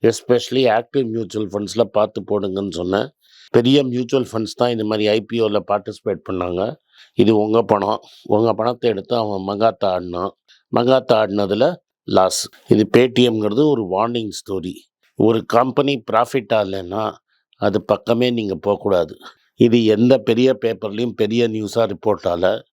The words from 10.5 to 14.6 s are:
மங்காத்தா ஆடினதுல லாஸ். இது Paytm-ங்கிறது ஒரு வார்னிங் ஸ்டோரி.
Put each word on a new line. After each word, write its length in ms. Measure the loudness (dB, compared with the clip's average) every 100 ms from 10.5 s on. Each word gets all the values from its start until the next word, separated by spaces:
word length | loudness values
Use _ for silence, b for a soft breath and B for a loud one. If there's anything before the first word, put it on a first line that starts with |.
| b _ -2
மங்காத்தா 360 | 2 2 4
ஆடினதுல 640 | 2 2 0 -2 2 0 -2 _ _
லாஸ். 440 | -2 2 2 0 -10 _ _
இது 200 | 2 4 4
Paytm-ங்கிறது 680 | 2 4 2 2 -2 2 2
ஒரு 220 | 2 -2
வார்னிங் 400 | -2 -2 -4 -8
ஸ்டோரி. 420 | -12 -8 -8